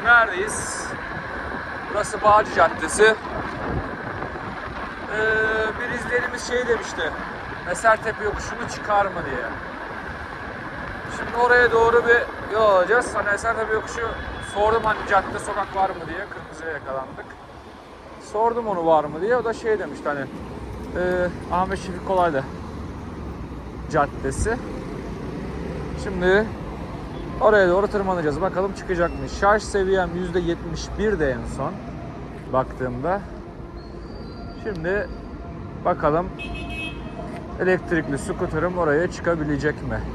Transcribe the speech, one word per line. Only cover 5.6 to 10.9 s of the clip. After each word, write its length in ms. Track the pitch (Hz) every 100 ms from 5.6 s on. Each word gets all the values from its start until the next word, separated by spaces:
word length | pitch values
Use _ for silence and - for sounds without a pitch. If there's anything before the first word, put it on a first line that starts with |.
| 220 214
bir 180 | 240 233
izleyenimiz 500 | 233 247 247 240 -
şey 200 | 247 240
demişti, 440 | 220 - - 156 139 - - - - 175
"Esertepe 540 | 180 226 220 226 214
yokuşunu 440 | 214 - - 220 233
çıkar 300 | - 208 202
mı?" 160 | 196 180 147
diye. 200 | 123 117 - - - - - - - - - - - - - -